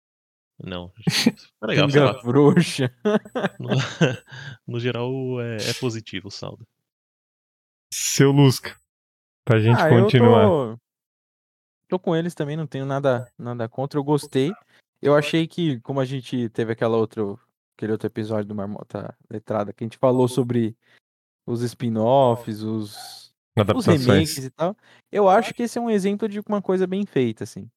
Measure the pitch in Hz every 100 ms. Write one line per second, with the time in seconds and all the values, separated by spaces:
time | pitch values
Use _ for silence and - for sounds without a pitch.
0 | _ _ _ _ _ - - 90 90 -
1 | 156 - - - _ _ 220 147 98 139
2 | 143 - 120 135 143 175 165 - 127 -
3 | 208 208 - 254 190 - 123 127 120 -
4 | 139 127 - - 139 131 - 120 123 117
5 | 123 131 131 123 117 110 120 117 131 110
6 | - 92 98 - 98 101 117 _ _ _
7 | _ _ _ _ _ _ _ _ _ -
8 | - - 139 139 139 123 - - _ _
9 | _ _ _ _ - 113 107 120 165 -
10 | 208 127 233 220 208 160 120 117 _ _
11 | _ _ _ _ _ _ _ _ _ 185
12 | 190 165 170 - 147 156 151 135 135 139
13 | 139 123 120 - 120 120 113 - 139 147
14 | 139 147 147 131 139 214 _ _ _ _
15 | 135 147 147 165 165 - 165 120 - 139
16 | 131 139 - 127 113 113 113 113 117 113
17 | 110 - 101 101 _ _ _ _ 107 107
18 | 107 - 107 110 104 107 101 104 - 101
19 | 107 - - 107 - 107 104 - 113 -
20 | 131 127 123 139 120 120 110 - _ _
21 | _ _ _ _ - 117 120 - 120 110
22 | 113 139 131 117 117 104 110 110 104 -
23 | - - - _ _ - 101 254 196 160
24 | 123 147 156 - 131 - 170 220 _ _
25 | _ 202 196 202 226 - 240 240 233 214
26 | 190 208 220 208 208 208 - 185 185 190
27 | 202 - 120 110 104 - 107